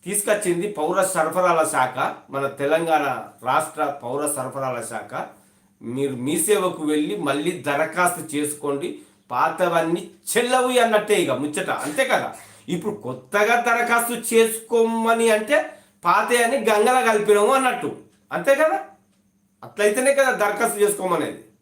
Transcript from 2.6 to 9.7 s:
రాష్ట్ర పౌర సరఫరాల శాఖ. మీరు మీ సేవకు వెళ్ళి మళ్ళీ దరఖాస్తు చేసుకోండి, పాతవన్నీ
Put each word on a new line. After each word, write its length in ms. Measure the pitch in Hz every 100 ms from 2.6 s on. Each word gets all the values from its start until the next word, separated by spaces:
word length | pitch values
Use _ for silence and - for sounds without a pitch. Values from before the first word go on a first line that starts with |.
| 143 160 165 156 143 120 107 - 120
రాష్ట్ర 340 | 143 156 156 147 -
పౌర 180 | 120 139 147 139
సరఫరాల 440 | 131 135 135 120 113
శాఖ. 220 | 113 - 131 - - _ _ _ _
మీరు 340 | 113 127 139 123 127
మీ 100 | 175 214
సేవకు 380 | 202 185 170 147
వెళ్ళి 240 | 151 156 202 170
మళ్ళీ 240 | 143 156 170 143
దరఖాస్తు 540 | 143 156 170 180 170 151
చేసుకోండి, 560 | 143 147 - 143 139 180 294 - _ _
పాతవన్నీ 720 | 123 160 160 175